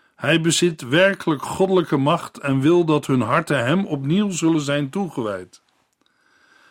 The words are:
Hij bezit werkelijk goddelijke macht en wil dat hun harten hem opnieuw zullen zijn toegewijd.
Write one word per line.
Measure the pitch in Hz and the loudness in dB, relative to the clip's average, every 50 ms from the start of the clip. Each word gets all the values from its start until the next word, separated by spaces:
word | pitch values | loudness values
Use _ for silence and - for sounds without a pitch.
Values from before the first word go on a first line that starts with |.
| _ _ _ | _ _ _
Hij | - - 135 156 165 | -6 -2 0 0 2
bezit | 160 170 151 - 175 175 156 - | 2 0 2 2 2 0 0 -2
werkelijk | 139 120 127 165 190 196 190 - - 170 156 131 | -4 0 4 4 4 4 2 0 -2 -4 -4 -4
goddelijke | - - - - 190 190 190 180 165 - 156 143 | -4 -6 -2 -2 0 2 2 0 0 0 0 0
macht | 135 147 170 165 - - - - | 2 2 0 0 -4 -8 -14 -8
en | - 139 135 135 | -4 -2 0 2
wil | 131 156 175 175 170 | 2 4 4 4 4
dat | 156 151 147 - | 2 0 0 0
hun | - 131 123 | 0 0 0
harten | 113 110 131 165 165 - 151 131 117 | 0 0 0 0 0 0 0 0 0
hem | 123 156 190 196 | 0 0 0 0
opnieuw | - 156 139 135 139 165 202 214 202 | -2 -4 -4 -2 0 0 0 0 -2
zullen | 185 156 165 160 165 156 | -2 -2 0 0 0 0
zijn | 143 139 143 147 147 131 | 0 -2 -2 -2 -4 -4
toegewijd. | 131 190 202 165 - 139 113 104 101 92 92 - - _ _ _ _ _ _ _ _ _ _ _ _ _ _ _ _ _ _ _ _ _ _ _ | -4 -6 -6 -6 -6 -6 -6 -6 -6 -8 -10 -16 -20 _ _ _ _ _ _ _ _ _ _ _ _ _ _ _ _ _ _ _ _ _ _ _